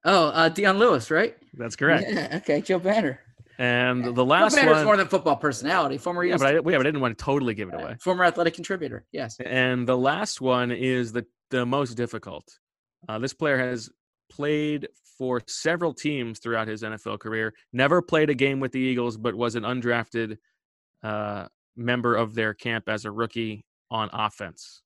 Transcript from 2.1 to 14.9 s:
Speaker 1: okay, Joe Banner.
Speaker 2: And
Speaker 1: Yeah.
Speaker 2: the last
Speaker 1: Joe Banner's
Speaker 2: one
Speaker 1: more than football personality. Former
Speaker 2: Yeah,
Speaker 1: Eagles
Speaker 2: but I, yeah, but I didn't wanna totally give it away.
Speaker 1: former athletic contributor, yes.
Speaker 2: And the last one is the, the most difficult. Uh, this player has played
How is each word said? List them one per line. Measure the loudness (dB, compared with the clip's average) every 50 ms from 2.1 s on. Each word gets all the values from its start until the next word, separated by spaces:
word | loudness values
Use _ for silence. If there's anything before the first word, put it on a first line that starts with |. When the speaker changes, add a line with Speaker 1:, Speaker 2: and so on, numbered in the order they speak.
| -4 -4 -4 -4 -6 -6
Speaker 1:
okay, | -2 0 0 0
Joe | 2 0 -2 0
Banner. | 2 0 0 2 0 -2 -4 -6 _ -20 _ _ -20 _ _ -2
Speaker 2:
And | 0 2 2 2 2 2 0 0 -2
Speaker 1:
Yeah. | -2
Speaker 2:
the | 2 2 4
last | 6 6 6 6 6 6
Speaker 1:
Joe | 4
Banner's | 6 6 6 6
Speaker 2:
one | 6
Speaker 1:
more | 4 4 4
than | 2 0
football | 0 0 2 0 0
personality. | 2 0 -2 -2 -2 -2 -2 0 0 0 0 -4 -4
Former | -6 -6 -4 -2 0
Speaker 2:
Yeah, | 0 0
Speaker 1:
Eagles | 2
Speaker 2:
but | 4 4
I, | 4
yeah, | 4
but | 4 4 4
I | 4 4
didn't | 2 0 0
wanna | -2 -2 -2
totally | -4 -2 0 0 0 0 -2 -2
give | -4 -6 -8
it | -8
away. | -10 -10 -10 -12 -6
Speaker 1:
former | -2 -2 0 4 4
athletic | 2 4 2 0 0 0
contributor, | -4 -8 -6 -6 -6 -6 -8 -10 -12 _ _
yes. | -10 -10 -10 -10 -10 -10
Speaker 2:
And | -8 -2 0 2 2 2 2 0 0 0
the | 2 2
last | 2 2 0 0 -4 -6 -6 -4
one | 0 2 2 2 2 -2
is | -2 -2 -2 0 0 0 -2 -2
the, | -4 -6 -8 _ _ _ _ _
the | -2 -2 0
most | 0 0 -2 -2 -4 -4
difficult. | -6 -6 -6 -6 -12 -12 -12 -14 -14 -16 _ -20 _ _ _ _ _ _ _ _ _ _ -10
Uh, | -8 -6
this | -6 -6 -6
player | _ -2 0 0 0
has | 0 -2 -4 -6 -10 -14 _ _ _ _ _ _ _ _
played | _ -6 -2 -2 0 0 0 -2 -4 -4 -8 -10